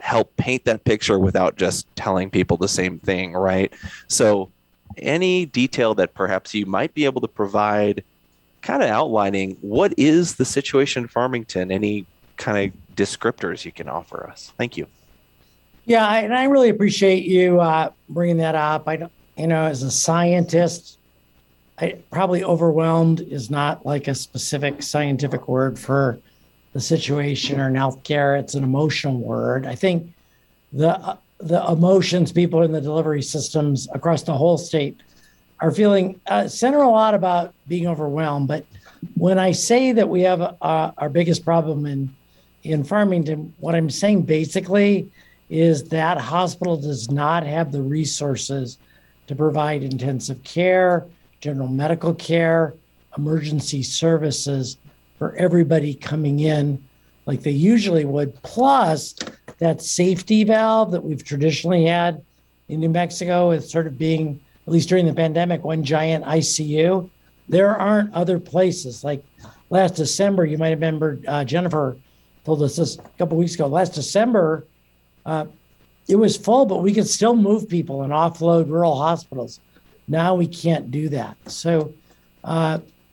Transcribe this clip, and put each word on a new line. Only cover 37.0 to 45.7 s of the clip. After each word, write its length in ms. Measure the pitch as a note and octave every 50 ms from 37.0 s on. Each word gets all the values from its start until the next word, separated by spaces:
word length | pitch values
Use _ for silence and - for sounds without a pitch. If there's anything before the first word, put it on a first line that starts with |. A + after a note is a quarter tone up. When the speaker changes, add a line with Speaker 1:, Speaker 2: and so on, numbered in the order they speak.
| A3 A3 G#3
Speaker 2:
about 400 | F#3+ E3+ F3+ F3 F3 E3+ - - _ _ C#3+
being 180 | F3 F3+ E3
overwhelmed. 640 | F3 E3 D3 D3+ C#3+ C#3 D#3 D#3+ D3+ C#3+ C#3+ C#3 C3+
But 180 | D3 E3 - - - - - - - _ - - -
when 240 | D#3+ E3 F3+ F#3+ F#3
I 140 | F#3 F#3
say 400 | F3 - - - A#3 B3 C4 C4
that 160 | A#3 A3+ G3 -
we 140 | - F3+
have, 180 | F3+ F#3 F#3 E3+
uh, 500 | F3 F3 - - - D#3+ D#3+ D#3 D#3 - - -
our 100 | D3+ D3+
biggest 360 | C3+ E3+ F3 F3+ E3 - -
problem 420 | E3+ E3 E3+ D3+ D#3+ D3+ D3 D3
in, 260 | D3 C#3 C3+ C#3 C3 - _ _ _ _ _ _ _ _ _ _
in 180 | D#3 D#3 D3
Farmington, 720 | C3+ - G3 G#3 G#3 G3 F3+ E3+ D3+ D3+ D#3 D3+ D#3 - - _
what 160 | - D#3+ D#3+
I'm 120 | E3 D#3+ D3
saying 340 | C3 - G3 G#3 G#3 G3
basically 880 | C#3+ B2+ D#3 D#3 D#3+ D#3 - F#3+ F#3 F3+ G3 G3+ G3+ G3+ G3+ F#3+ - - _ - _ _ _ _ _ _
is 400 | E3 D#3+ E3 E3